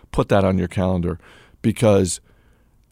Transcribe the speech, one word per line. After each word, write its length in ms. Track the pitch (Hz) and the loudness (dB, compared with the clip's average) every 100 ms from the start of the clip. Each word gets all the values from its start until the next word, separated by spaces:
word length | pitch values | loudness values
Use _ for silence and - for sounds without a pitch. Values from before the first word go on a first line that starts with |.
| _ | _
Put 180 | - 123 | -4 0
that 140 | 104 | 2
on 140 | 95 92 | 2 0
your 100 | 90 | -2
calendar, 520 | - 92 92 85 82 - - - _ | -2 -2 -2 -4 -8 -14 -20 -20 _
because 580 | 117 101 110 95 92 - - _ _ _ _ _ _ | -4 0 2 4 2 -4 -14 _ _ _ _ _ _